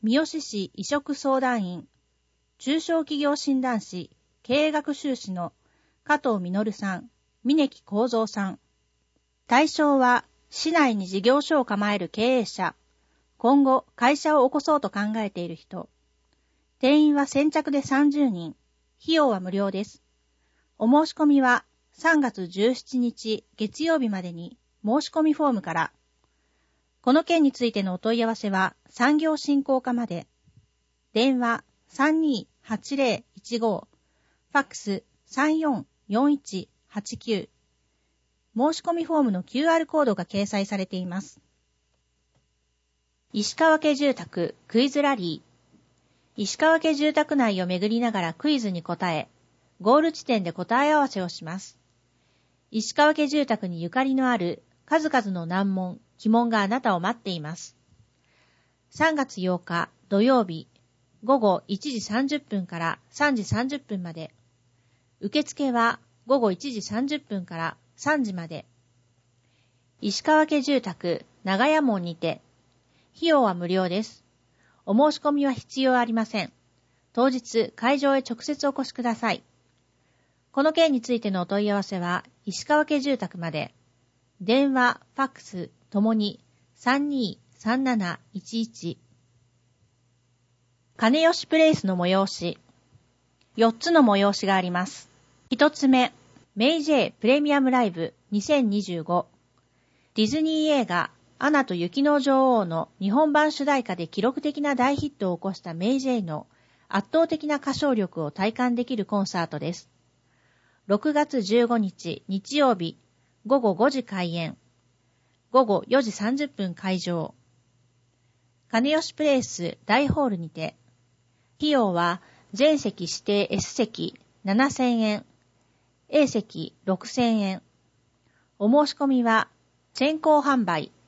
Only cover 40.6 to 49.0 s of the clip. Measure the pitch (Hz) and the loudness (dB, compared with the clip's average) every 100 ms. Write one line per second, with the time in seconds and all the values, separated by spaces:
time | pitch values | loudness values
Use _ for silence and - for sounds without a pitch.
40.6 | 196 196 185 185 180 185 - - _ _ | -4 -6 -6 -8 -8 -8 -12 -18 _ _
41.6 | _ _ _ _ _ _ _ _ _ _ | _ _ _ _ _ _ _ _ _ _
42.6 | _ _ _ _ _ _ _ 214 208 - | _ _ _ _ _ _ _ -6 -4 2
43.6 | 320 311 311 277 285 254 170 185 170 - | 4 4 2 2 0 -2 -6 -6 -6 -6
44.6 | _ 220 269 285 285 247 175 151 _ _ | _ 0 2 2 0 0 -4 -8 _ _
45.6 | _ _ _ _ _ _ _ - 202 - | _ _ _ _ _ _ _ -8 -6 0
46.6 | 311 320 320 285 302 302 302 294 226 185 | 2 4 2 0 0 0 0 2 0 0
47.6 | 180 180 208 233 240 208 165 - 302 285 | -2 -2 -2 0 -2 -2 -4 -4 -2 0
48.6 | 214 175 170 170 | -2 -6 -6 -4